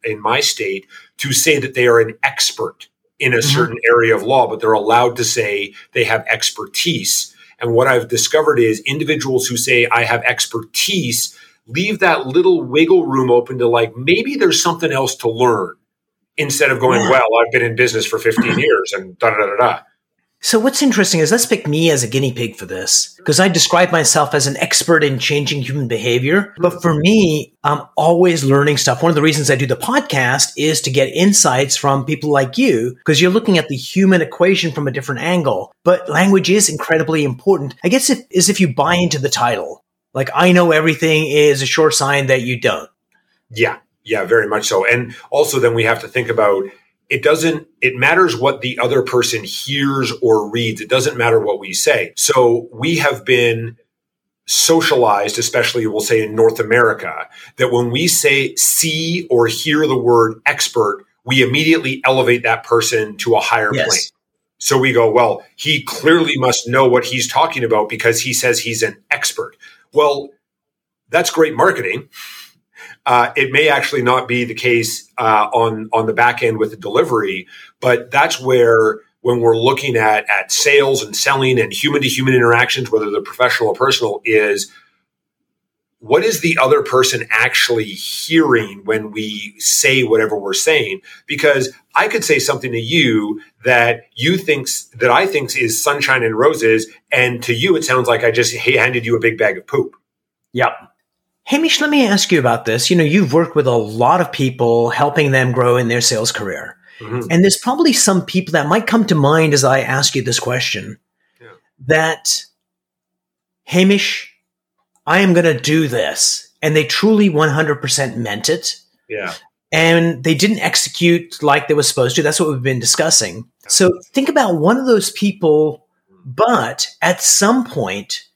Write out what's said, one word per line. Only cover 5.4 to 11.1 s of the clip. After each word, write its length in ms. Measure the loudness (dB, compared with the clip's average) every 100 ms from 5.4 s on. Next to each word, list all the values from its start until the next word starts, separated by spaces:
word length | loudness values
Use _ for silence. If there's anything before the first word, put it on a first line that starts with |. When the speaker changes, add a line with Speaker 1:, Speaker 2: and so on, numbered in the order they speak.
| -4 -4 -8 -12 -8
Speaker 1:
they 140 | -4
have 200 | -2 -2 -2
expertise. 1080 | -4 -4 -6 -10 -6 -4 -4 -4 -4 -6 _ _ _
And 120 | -2
what 160 | 2 2
I've 180 | 2 0
discovered 540 | -2 0 2 2 2
is 180 | 2 0 -4
individuals 640 | -4 -2 -4 -2 -2 -2
who 80 | -4
say, 320 | 0 0 2
"I 140 | 0
have 180 | 0 -2
expertise," 1120 | -2 -4 -6 -8 -8 -6 -4 -2 -4